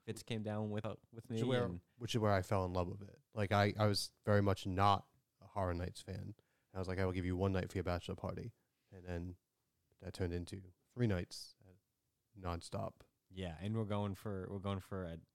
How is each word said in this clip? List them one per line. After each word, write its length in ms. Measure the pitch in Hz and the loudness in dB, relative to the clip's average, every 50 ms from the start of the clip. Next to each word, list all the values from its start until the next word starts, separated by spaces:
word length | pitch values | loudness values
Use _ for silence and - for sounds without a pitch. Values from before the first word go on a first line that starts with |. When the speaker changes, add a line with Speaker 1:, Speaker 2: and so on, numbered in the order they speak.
| _ | _
Speaker 1:
Fitz 180 | - 104 - - | -10 -10 -8 -6
came 180 | - 120 110 | -6 -4 -4
down 280 | 104 107 107 107 110 107 | -2 -2 -2 -2 -2 -2
with, 160 | 104 104 104 | -2 -2 -4
uh, 100 | 107 92 - _ _ - | -4 -8 -10 _ _ -18
with 120 | 113 - - | -16 -10 -6
Speaker 2:
Which 120 | 120 113 | -2 0
is 40 | 123 | 2
Speaker 1:
me 60 | 127 | 2
Speaker 2:
where, 160 | 131 123 120 | 2 2 2
Speaker 1:
and 160 | 95 87 87 - _ _ - | 0 -2 -6 -12 _ _ -10
Speaker 2:
which 180 | 120 107 - | -4 -2 0
is 60 | 117 | 4
where 100 | 107 104 | 4 6
I 100 | 101 95 | 6 4
fell 220 | 90 - 107 95 92 | 4 4 2 2 2
in 60 | 90 | 2
love 160 | 90 92 90 87 | 2 0 0 0
with 140 | 98 101 | -2 -8
it. 160 | 101 98 - - _ _ - | -12 -14 -18 -20 _ _ -4
Like, 160 | 110 104 - | -2 2 4
I, 220 | 107 101 101 104 - 104 | 6 6 6 6 6 4
I 100 | 110 107 | 4 4
was 240 | 101 - - - - _ _ | 4 2 0 -4 -8 _ _
very 160 | 107 104 104 | 4 6 6
much 240 | 101 101 95 - - | 6 6 4 2 0
not 400 | 98 92 95 98 101 101 95 - _ _ _ _ _ _ _ - | -2 2 6 6 6 6 6 2 _ _ _ _ _ _ _ -20
a 40 | - | -8
Horror 260 | - 101 95 90 87 | -4 -2 0 0 0
Nights 280 | 85 90 - - - | -2 -2 -4 -6 -8
fan. 320 | - - 95 98 95 101 104 - _ _ _ _ _ _ - | -10 -8 -8 -8 -8 -10 -12 -14 _ _ _ _ _ _ -8
I 60 | 95 | -6
was 80 | 92 90 | -4 -2
like, 120 | 92 92 | 0 0
"I 60 | 95 | 0
will 60 | 92 | 0
give 140 | 87 92 90 | 2 0 0
you 100 | 90 90 | 0 0
one 160 | 90 98 98 | 2 2 2
night 180 | 95 92 90 87 | 2 0 -2 -2
for 80 | - 95 | -2 -2
your 60 | 85 | -2
bachelor 320 | 90 87 85 - - 92 | 0 -2 -2 -2 -6 -8
party." 380 | - - 92 98 - 127 117 - _ _ _ _ _ _ _ 101 | -6 -6 -8 -6 -6 -8 -10 -12 _ _ _ _ _ _ _ -20
And 80 | 92 87 | -14 -10
then 300 | 90 90 85 87 90 90 - _ _ _ _ _ _ _ _ _ _ _ _ | -6 -6 -6 -6 -8 -10 -12 _ _ _ _ _ _ _ _ _ _ _ _
that 120 | 92 92 - | -14 -12 -6
turned 200 | - 95 87 85 | -4 -2 -2 -2
into 280 | 87 87 - - 95 95 90 - _ _ _ - | -4 -6 -8 -10 -12 -14 -16 -20 _ _ _ -2
three 140 | 123 123 110 | 0 2 2
nights, 480 | 95 90 87 - - - - - - _ - 95 | 2 2 -2 -4 -8 -14 -16 -16 -20 _ -20 -20
uh, 800 | 90 _ _ _ _ _ _ _ _ _ _ _ - 107 92 90 | -20 _ _ _ _ _ _ _ _ _ _ _ -16 -8 -4 -4
nonstop. 440 | 85 82 - - - 98 95 95 - - - _ _ _ _ - 92 | -4 -4 -4 -6 -6 -6 -6 -6 -8 -12 -20 _ _ _ _ -14 -8
Speaker 1:
Yeah, 200 | 95 95 87 80 78 | -6 -6 -6 -6 -6
and 140 | 90 104 110 113 | -4 -2 0 0
we're 80 | 110 | 0
going 300 | 101 104 101 104 101 95 | 0 0 0 0 -2 -2
for, 320 | - - 110 101 95 90 - | -4 -6 -6 -6 -6 -6 -6
we're 80 | 101 98 | -6 -4
going 220 | 90 98 98 92 | -2 -2 -2 -2
for 240 | - - 101 95 90 | -4 -6 -6 -6 -6
at, 140 | 82 85 82 - _ _ | -6 -8 -10 -12 _ _